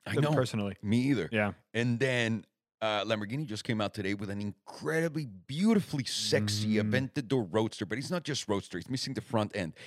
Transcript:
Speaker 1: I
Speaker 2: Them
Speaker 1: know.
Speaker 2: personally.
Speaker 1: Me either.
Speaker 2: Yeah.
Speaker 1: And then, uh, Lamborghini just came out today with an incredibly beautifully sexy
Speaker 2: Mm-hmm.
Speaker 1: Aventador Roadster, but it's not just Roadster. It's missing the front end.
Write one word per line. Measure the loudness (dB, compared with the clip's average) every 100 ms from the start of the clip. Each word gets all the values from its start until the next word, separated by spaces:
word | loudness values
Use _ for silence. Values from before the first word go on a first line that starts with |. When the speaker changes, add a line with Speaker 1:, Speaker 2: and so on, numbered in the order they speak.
| -4
Speaker 1:
I |
Speaker 2:
Them | 2
Speaker 1:
know. | 4
Speaker 2:
personally. | 4 2 0 -4 -4
Speaker 1:
Me | 0 2
either. | 4 2 2
Speaker 2:
Yeah. | 2 0 -2 _
Speaker 1:
And | -2 0 2
then, | 2 2 2 0 -6 _ _ -4
uh, | 0 0 0
Lamborghini | 0 -2 -6 -6
just | -6
came | -2 0
out | 0
today | -2 -2
with | -2 -4
an | -4
incredibly | -6 -8 -14 -8 -2 0 0 -2 -6 -10 -8
beautifully | 0 4 4 2 -2
sexy | -4 -4 0 2 2 0 2 2
Speaker 2:
Mm-hmm. | 4
Speaker 1:
Aventador | 2 0 -2 0 0 2
Roadster, | 2 2 -2 -6
but | -4
it's | -2
not | -4
just | -2 -4 0
Roadster. | -2 -2 -8
It's | -4
missing | -4 -4
the | -6
front | -2 0 0 -2
end. | -6 -8